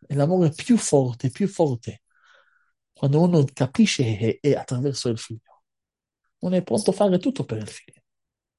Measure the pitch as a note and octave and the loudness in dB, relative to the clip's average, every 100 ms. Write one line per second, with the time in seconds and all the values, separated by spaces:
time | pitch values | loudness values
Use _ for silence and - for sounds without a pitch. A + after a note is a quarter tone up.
0 | - C#3+ C#3+ F#3 E3+ - - A#3 - C#3+ | -6 -2 2 4 2 0 0 0 4 2
1 | B2+ A#2 C3 - G3 - D#3+ A#2+ - G2+ | 2 -2 -6 -2 -4 0 -2 -2 -8 -14
2 | _ _ _ _ _ _ _ _ _ _ | _ _ _ _ _ _ _ _ _ _
3 | C#3 D3 F3 F3 C3+ - B2+ - G#3+ - | 0 2 4 4 2 0 -2 2 2 2
4 | A#2+ G#2 A2+ - D3 C3+ - B2 C#3+ B2+ | -2 0 -2 0 0 0 -2 -4 -4 -4
5 | B2+ A2+ - A2+ _ _ _ _ _ _ | -4 -6 -8 -16 _ _ _ _ _ _
6 | _ _ _ _ F3+ F3+ F3 A3 G#3 F#3+ | _ _ _ _ -2 -2 0 0 0 2
7 | G#3 F#3 C4 B3+ C#3+ G#2+ G#2 - - _ | 2 2 0 -4 -6 -8 -10 -14 -20 _
8 | _ _ _ _ _ | _ _ _ _ _